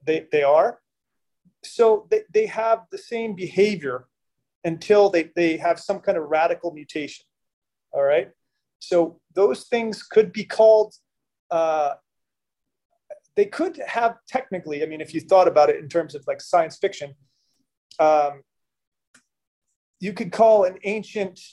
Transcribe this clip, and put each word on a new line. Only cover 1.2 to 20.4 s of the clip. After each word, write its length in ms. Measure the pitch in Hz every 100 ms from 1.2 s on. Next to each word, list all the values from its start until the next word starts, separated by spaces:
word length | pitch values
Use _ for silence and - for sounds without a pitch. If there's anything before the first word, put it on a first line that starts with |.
| _ _ _ _
So 440 | - - 226 214 214
they, 100 | 214 214
they 140 | 214 214
have 380 | 180 220 226 -
the 60 | 196
same 380 | - 233 226 185
behavior 720 | 180 - 208 196 147 127 131 _ _ _ _ _
until 460 | 175 165 - 208 202
they, 220 | 175 160 -
they 220 | 170 160
have 220 | 165 165
some 200 | - 196
kind 180 | - 175
of 80 | 151
radical 420 | 156 165 175 175
mutation. 540 | 151 151 156 143 - _ _ _ _ _ _ _
All 120 | 143
right. 260 | 139 151 190 _ _ _ _ _
So 400 | - 175 170 - _
those 300 | - 202 254
things 400 | - 233 226 202
could 280 | - 214 214
be 120 | 214
called, 500 | 202 - 220 220 214 _ _ _ _ _ _
uh, 440 | 170 165 156 143 139 _ _ _ _ _ _ _ _ _ _ _ - _ -
they 100 | 202
could 340 | - 349 - -
have 320 | 233 233 233 _
technically, 560 | 262 - 185 156 147
I 40 | 156
mean, 140 | 156
if 120 | 156
you 80 | 160
thought 260 | 160 190 175
about 220 | 151 147
it 80 | 139
in 100 | 151
terms 280 | 170 156 139
of, 80 | -
like, 140 | 139
science 360 | - 175 160 -
fiction, 380 | 196 - 143 135 _ _ _ _ _ _ _ _
um, 420 | 156 151 147 143 _ _ _ _ _ _ _ _ _ _ _ _ _ _ _ _
you 140 | 180
could 180 | 175 202
call 320 | -